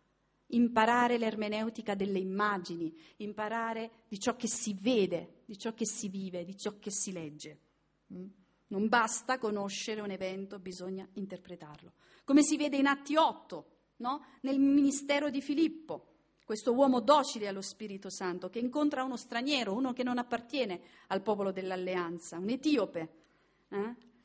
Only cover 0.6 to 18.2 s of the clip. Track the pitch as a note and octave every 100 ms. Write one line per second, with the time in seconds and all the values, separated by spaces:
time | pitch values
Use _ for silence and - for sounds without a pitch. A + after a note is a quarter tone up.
0.6 | A#3+ A3+ A3 A#3+ A#3+ A#3+ A3+ G#3 G#3 G#3+
1.6 | A3 A3+ G#3+ G3+ G3 F#3+ F#3 F#3+ G#3 G3+
2.6 | F3 E3+ D#3+ - - - G#3 G#3 G#3+ A3+
3.6 | A3+ A3 A3+ - - G3 B3 A3+ A3+ -
4.6 | - G3 F#3+ B3 F#3 E3+ - - - G#3
5.6 | A#3 A3+ A3 - G#3 F#3+ F#3+ F3+ F3 G3
6.6 | G#3 G#3 G#3+ G3 - F#3 D#3 D3+ D3+ D3+
7.6 | _ _ _ _ - F#3 F#3+ - _ _
8.6 | - G3 G#3+ A#3+ A3 - - B3+ A3+ G#3
9.6 | G3+ G3 - G#3+ G#3 F#3+ F#3+ F#3+ G3 G3+
10.6 | F#3 F3+ F#3 F#3+ F#3 - G3 F#3 - F3
11.6 | D3+ D3+ - _ _ _ - C#4 C#4+ D4+
12.6 | D4 C#4 C#4 C#4+ - D4+ D#4 - - D#3+
13.6 | - _ _ - A#3 C#4+ - - C4+ C4+
14.6 | C#4 C#4+ C#4 C4+ - C#4+ D4 C4+ C#4 C#4+
15.6 | D#4+ - - D#3 - _ _ _ - A3
16.6 | - A#3+ C#4 B3+ G#3+ D4 C4+ A3+ G3+ G3
17.6 | G3 - G#3+ G3 G3 -